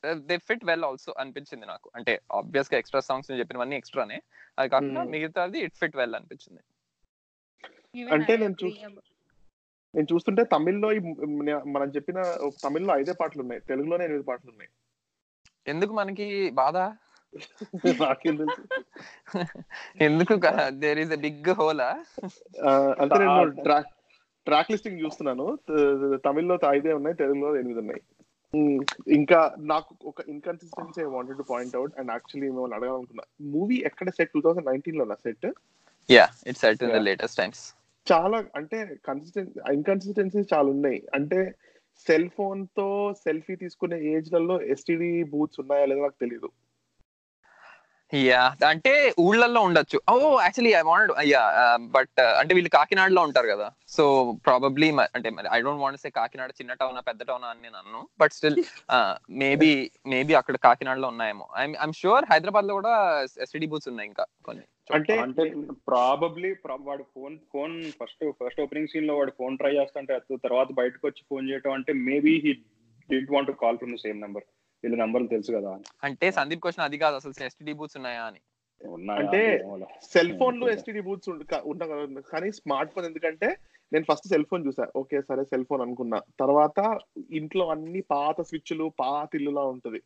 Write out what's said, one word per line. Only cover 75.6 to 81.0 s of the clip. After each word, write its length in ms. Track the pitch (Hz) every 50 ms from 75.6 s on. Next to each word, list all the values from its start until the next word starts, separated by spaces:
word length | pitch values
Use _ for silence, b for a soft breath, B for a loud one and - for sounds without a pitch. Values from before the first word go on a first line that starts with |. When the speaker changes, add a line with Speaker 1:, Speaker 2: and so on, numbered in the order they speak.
| 101 98 95 98 104 - _ _ -
Speaker 1:
అంటే 260 | 143 135 - - 185
సందీప్ 300 | 190 170 139 143 165 170
క్వశ్చన్ 240 | - 180 165 - 165
అది 140 | 143 147 147
కాదు 180 | 160 156 143
అసలు, 280 | 135 131 143 135 - 143
ఎస్టీడీ 280 | 127 - _ 151 151
బూత్స్ 240 | 147 147 151 147 -
ఉన్నాయా 260 | 139 131 123 120 117 117
అని. 160 | 113 101 82 _ _ _ _ _ _ _ _ - -
Speaker 4:
ఉన్నాయా? 320 | - 170 180 196 104 -
Speaker 2:
అంటే 400 | - - - 196 220 226 190 139
Speaker 4:
ఏమోలే. 240 | 95 98 101 190 190 - - -
Speaker 2:
సెల్ 360 | - - - 175 170 175 - 277
ఫోన్ 200 | 262 254 247 240
లో 80 | 240
Speaker 4:
ఓకే. 80 | 247 220
Speaker 2:
ఎస్టీడీ 260 | 196 - - 214 208